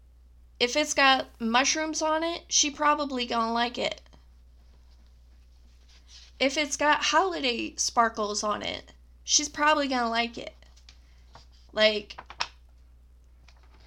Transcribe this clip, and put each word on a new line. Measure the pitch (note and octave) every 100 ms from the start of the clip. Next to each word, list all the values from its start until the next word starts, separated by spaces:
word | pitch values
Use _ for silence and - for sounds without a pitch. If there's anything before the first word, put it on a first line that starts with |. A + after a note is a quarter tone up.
| - - - - - -
If | A#3+ D4
it's | D4
got | - C4+ C4 - -
mushrooms | A3+ A#3+ C#4 D#4+ D#4 D4+
on | D#4 D#4
it, | E4 E4+ -
she | - D4+
probably | C#4+ D4 D4 C#4+ B3+ A#3+
gonna | A#3 A3+
like | A#3 A#3+ B3
it. | G#3 - - - - - - - - - - - - - - - - - - - - - - - - -
If | C4 C#4+
it's | D4 -
got | D4 D4
holiday | - D4+ F#4 E4 C4+ A#3 A3 -
sparkles | - - A3+ A3+ G#3 G#3
on | G#3+ G#3
it, | G3 - - - - -
she's | - - D4
probably | - D4 D4+ C#4
gonna | C4 A#3
like | A3+ A#3 A#3
it. | - - - - - - - - - - - - -
Like, | G#3 G#3+ G#3 G#3 - - - - - - - - - - - - - - - - -